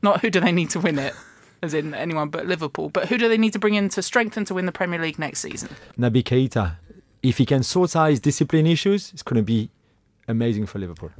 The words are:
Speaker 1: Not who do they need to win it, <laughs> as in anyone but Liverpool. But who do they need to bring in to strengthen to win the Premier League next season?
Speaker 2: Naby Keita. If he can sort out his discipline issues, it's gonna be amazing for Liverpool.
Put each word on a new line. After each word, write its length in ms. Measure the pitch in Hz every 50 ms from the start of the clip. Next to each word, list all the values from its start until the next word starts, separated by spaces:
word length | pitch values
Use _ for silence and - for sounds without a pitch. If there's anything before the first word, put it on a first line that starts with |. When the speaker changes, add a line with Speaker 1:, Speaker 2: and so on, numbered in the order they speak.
Speaker 1:
Not 180 | - 202 202 185
who 60 | - 226
do 100 | 185 185
they 100 | 170 180
need 200 | 170 175 165 -
to 100 | - 170
win 180 | 170 180 151 139
it, 160 | 135 139 - - - - - -
<laughs> 240 | - - _ _
as 120 | - 165 147
in 200 | 156 147 156 151
anyone 360 | 101 139 170 165 156 151 147
but 160 | 151 165 156
Liverpool. 420 | 175 185 160 160 147 - - 156 151
But 160 | - 185 175 175
who 60 | 240
do 120 | 240 240 226
they 100 | 226 220
need 140 | 220 220
to 80 | 214 220
bring 140 | 208 214 208
in 160 | 208 202 190
to 120 | - -
strengthen 420 | 185 - - 247 233 214 - 226 208
to 80 | - 190
win 120 | 185 180
the 60 | 185
Premier 280 | 165 - 190 175 175 165
League 200 | 165 160 151 -
next 180 | 160 139 - -
season? 300 | - - - - - - - - - - -
Speaker 2:
Naby 280 | - 120 123 110 127 117
Keita. 540 | - 123 127 131 127 - 120 101 87 82 - - - - - _ _ _ _
If 160 | - 131 117 -
he 80 | 131
can 160 | - 143 135
sort 320 | 123 - - 185 180 170 -
out 160 | 165 156 156
his 80 | 151 131
discipline 480 | - 147 139 - 156 - - 160 156
issues, 460 | 160 170 151 - 202 202 202 - -
it's 100 | - 151
gonna 200 | - - 127 117 107
be 260 | 92 113 110 107 - _ _ _ _ _ _ _ _ _ _ _ -
amazing 380 | 113 113 117 117 113 104 107
for 120 | 95 - 101
Liverpool. 300 | 95 87 82 80 - 78 - -